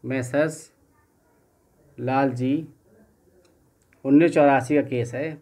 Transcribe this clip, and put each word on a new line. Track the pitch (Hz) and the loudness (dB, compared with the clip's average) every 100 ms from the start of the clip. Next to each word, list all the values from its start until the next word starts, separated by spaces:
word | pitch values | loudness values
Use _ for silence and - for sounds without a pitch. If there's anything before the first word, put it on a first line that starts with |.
मैसर्स | 123 131 123 143 156 156 - _ _ _ _ _ _ _ _ _ _ _ _ - | -8 -8 -4 -2 -2 -4 -20 _ _ _ _ _ _ _ _ _ _ _ _ -10
लालजी, | 123 135 139 120 127 147 156 - _ _ _ _ _ _ _ _ _ _ _ _ | -4 -2 -2 -2 -2 -4 -6 -20 _ _ _ _ _ _ _ _ _ _ _ _
उन्नीस | 135 143 165 | 4 4 6
चौरासी | 151 143 135 123 | 4 4 4 0
का | 147 117 | -2 -2
केस | 123 110 | -4 -6
है। | 123 156 156 | -6 -10 -12